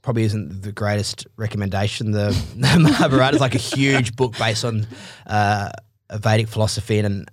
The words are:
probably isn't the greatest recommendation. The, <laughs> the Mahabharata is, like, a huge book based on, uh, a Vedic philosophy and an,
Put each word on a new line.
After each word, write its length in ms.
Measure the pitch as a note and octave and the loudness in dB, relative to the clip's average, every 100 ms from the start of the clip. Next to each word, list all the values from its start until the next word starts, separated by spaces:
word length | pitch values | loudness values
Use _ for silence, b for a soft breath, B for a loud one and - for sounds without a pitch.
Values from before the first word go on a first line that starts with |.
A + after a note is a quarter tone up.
probably 220 | - A2+ | -4 0
isn't 400 | A2 G#2+ D#2 F#2+ | 0 -2 -6 -10
the 80 | G#2 | -12
greatest 560 | G2+ G#2 G#2 G2+ - - - | -6 -2 -2 -4 -8 -16 -10
recommendation. 760 | A2 G2+ G2+ G2 G2+ - A2 | -8 -4 -4 -2 -4 -4 -4
The, 180 | G#2 G#2 | -2 0
<laughs> 260 | - - A2+ | -2 -4 -2
the 240 | C3 D#3+ | 2 4
Mahabharata 560 | D#3+ C4 E3 C3+ C3 D3 | 4 4 2 4 4 2
is, 60 | |
like, 120 | C3 | 0
a 60 | A#2 | -2
huge 560 | - C#3 C3+ C3+ A#2 A#2 | -4 0 2 2 -2 -2
book 200 | B2 A2 | -4 4
based 260 | A2+ A2 B2 | 4 4 -2
on, 220 | A2 G#2+ B B B - | -2 -4 B B B 0
uh, 420 | G#2 G2+ G#2 G2+ - - _ _ | 2 4 2 -2 -10 -18 _ _
a 80 | G#2+ | -2
Vedic 300 | A2 A2 A2 | 2 2 2
philosophy 500 | G#2+ G#2+ - - G#2+ | 0 -2 -2 0 0
and 80 | G#2 | 0
an, 200 | G2 - | -4 -6